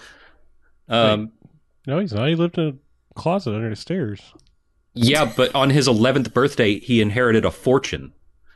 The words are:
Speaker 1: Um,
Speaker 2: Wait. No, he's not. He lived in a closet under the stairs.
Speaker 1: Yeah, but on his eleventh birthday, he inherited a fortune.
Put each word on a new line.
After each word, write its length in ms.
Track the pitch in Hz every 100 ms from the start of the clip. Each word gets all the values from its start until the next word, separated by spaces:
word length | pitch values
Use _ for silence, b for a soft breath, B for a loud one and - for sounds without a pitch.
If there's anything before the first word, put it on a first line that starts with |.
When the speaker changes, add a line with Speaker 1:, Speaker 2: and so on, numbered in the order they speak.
| B B B B _ _ _ _ -
Speaker 1:
Um, 320 | 117 110 107
Speaker 2:
Wait. 80 | 110 - - _ _ _ 135
No, 120 | 156
he's 120 | 196
not. 160 | 104 139
He 80 | 165
lived 220 | 170 175
in 100 | 156
a 460 | 131 _ _ _ -
closet 360 | 160 196 123 107
under 140 | 113
the 80 | 104
stairs. 560 | - 180 113 98 - _ _ _ _ _ _
Speaker 1:
Yeah, 380 | 123 117 151 139 -
but 180 | 127 139
on 140 | 135
his 180 | 143 131
eleventh 460 | 107 127 139 113
birthday, 460 | 120 143 - 107 104
he 200 | - 117
inherited 440 | 104 110 123 110 90
a 60 |
fortune. 600 | - 131 135 - - 67 - _ _ b